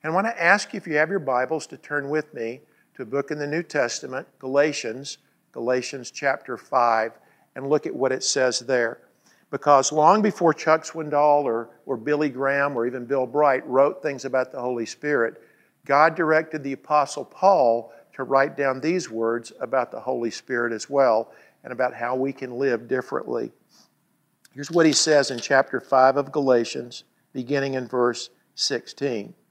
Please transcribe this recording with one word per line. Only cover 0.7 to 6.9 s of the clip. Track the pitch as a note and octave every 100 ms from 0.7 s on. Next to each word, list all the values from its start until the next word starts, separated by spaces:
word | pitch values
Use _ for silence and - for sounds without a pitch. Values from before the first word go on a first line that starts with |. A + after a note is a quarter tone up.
you, | G#3
if | -
you | D3+
have | D#3+
your | F#3+
Bibles, | C3+ B2 C3 D#3 -
to | C#3
turn | - D3 C#3
with | D#3 D#3
me | C3+ A2+ C3 _ _ _ -
to |
a | A#2
book | C#3 C#3
in | D3+
the | D3
New | D#3
Testament, | E3+ D3 A#2+ - C#3 C3 - _
Galatians, | C3 C#3 D3+ D3 A#2+ A#2+ C#3+ - _ _ _
Galatians | B2 A#2+ B2+ B2 C3+ A#2+
chapter | - C#3 C3+ - A#2
five, | - B2+ A#2+